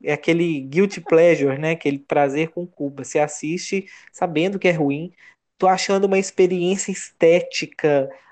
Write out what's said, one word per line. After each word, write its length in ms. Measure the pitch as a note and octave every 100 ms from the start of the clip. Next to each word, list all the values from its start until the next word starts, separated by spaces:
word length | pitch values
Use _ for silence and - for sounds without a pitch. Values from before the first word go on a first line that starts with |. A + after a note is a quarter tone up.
é 120 | - D3
aquele 440 | - E3 E3+ D3+
guilty 420 | C3+ D3+ G3+ F#3
pleasure, 560 | - D#3+ E3+ D#3 C#3 C3+
né? 140 | D#3
Aquele 260 | E3 D3 C#3+
prazer 500 | - D3 C#3+ C#3 D#3+
com 180 | - F3+
culpa. 380 | - C#3+ C#3 B2+
Você 140 | D#3+
assiste 680 | D3 - D3+ F3 - F#3+ F#3 - _
sabendo 480 | - F3+ E3+ F3+ G3
que 100 | F3+
é 40 |
ruim. 400 | D#3+ C#3+ C#3+ F3 - _ _ _ -
Tô 80 | F#3+
achando 380 | F#3+ - G3 G3
uma 140 | F#3+
experiência 720 | F#3+ - F#3 F#3 F3 G3 -
estética, 1160 | F#3 - - E3 F3 F3 - D#3+ - D#3 C#3+ C3+ - _